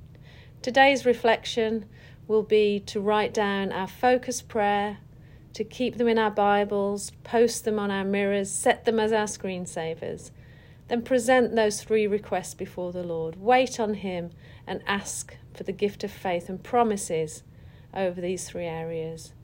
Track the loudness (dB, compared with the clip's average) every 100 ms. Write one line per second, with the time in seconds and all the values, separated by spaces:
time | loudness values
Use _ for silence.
0 | -20 -20 -20 -20 -20 -10 -2 6 6 6
1 | 2 2 4 2 0 -2 0 -2 -6 -18
2 | -20 -18 -2 0 4 4 4 0 -4 -4
3 | 0 2 2 0 0 0 -2 -4 -6 0
4 | 2 2 0 -8 -6 0 2 2 -2 -6
5 | -16 -20 -20 -20 -20 -10 -10 -4 -4 0
6 | 2 4 2 4 4 4 2 0 -2 -4
7 | -8 -14 -2 4 4 2 -4 -2 -2 -2
8 | 0 0 2 0 -2 0 2 2 2 2
9 | 2 2 0 -4 -6 -6 -8 -6 -6 -6
10 | -8 -10 -14 -20 -20 -20 -20 -20 -4 -4
11 | 2 2 6 4 6 4 2 0 0 0
12 | 2 0 -2 -4 -4 -10 -12 -8 -8 -6
13 | -6 -4 -6 -4 4 4 4 0 -4 -2
14 | -4 -6 -8 -12 -20 -18 -8 -8 -2 -4
15 | -4 -10 -12 -16 -20 -14 -10 -2 -2 -2
16 | -10 -6 -4 -4 -4 -12 -2 2 2 2
17 | -2 -2 -4 -6 -18 -20 -20 -20 -12 -4
18 | -4 -2 -4 -4 -6 -8 -6 -6 -6 -6
19 | -8 -10 -16 -20